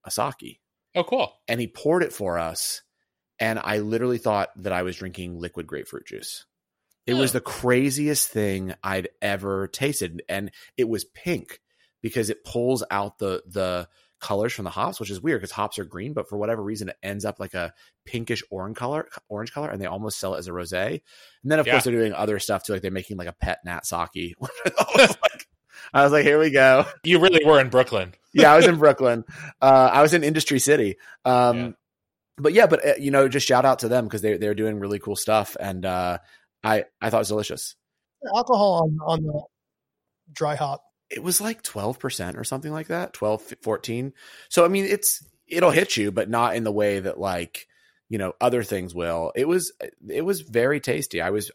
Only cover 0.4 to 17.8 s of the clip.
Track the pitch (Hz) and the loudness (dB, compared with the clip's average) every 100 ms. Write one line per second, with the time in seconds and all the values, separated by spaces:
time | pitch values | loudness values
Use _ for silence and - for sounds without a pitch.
0.4 | - - _ _ _ 175 170 254 - _ | -16 -20 _ _ _ -6 -2 -2 -2 _
1.4 | - 117 113 - 151 175 170 - 98 85 | -6 -4 -4 -4 0 0 0 -4 -4 -4
2.4 | 82 82 - - _ _ _ _ _ - | -4 -6 -8 -10 _ _ _ _ _ -6
3.4 | 113 110 90 107 104 110 123 117 120 101 | -4 -4 -4 -4 -2 -2 -2 -2 -2 -2
4.4 | 95 - 95 90 92 90 92 90 87 85 | -2 -6 -6 -4 -4 -8 -12 -12 -12 -10
5.4 | 85 - 76 73 - - - 52 50 - | -12 -12 -12 -12 -12 -16 -14 -16 -14 -16
6.4 | - _ _ _ _ _ - 127 131 127 | -18 _ _ _ _ _ -4 0 0 -2
7.4 | - - 123 123 139 135 151 143 - 110 | -6 -4 0 2 2 0 -2 -2 -2 -2
8.4 | 104 95 95 92 95 95 92 _ 101 98 | -2 -2 -6 -8 -6 -4 -6 _ -4 -4
9.4 | 98 95 98 - 139 143 90 85 - 98 | -4 -4 -6 -4 -4 -4 -6 -8 -10 -8
10.4 | 101 - - - 113 107 - - 180 160 | -8 -14 -10 -4 -2 -4 -8 -10 -6 -6
11.4 | - - _ _ _ _ 113 123 107 - | -8 -20 _ _ _ _ -6 -4 -4 -6
12.4 | - 120 123 127 - 101 101 - 101 92 | -8 -4 -2 -2 -4 -4 -6 -6 -6 -6
13.4 | - 98 92 90 85 _ _ _ - 101 | -6 -6 -4 -4 -8 _ _ _ -6 -2
14.4 | 117 - 90 87 139 - 104 95 151 123 | -4 -6 -8 -6 -6 -6 -10 -8 -4 -4
15.4 | 98 - 104 - 87 87 120 143 - 104 | -6 -6 -6 -8 -12 -12 -10 -10 -8 -6
16.4 | 104 113 101 107 95 - 98 101 104 - | -4 -4 -6 -8 -10 -10 -10 -8 -8 -8
17.4 | 98 92 85 - | -10 -8 -8 -10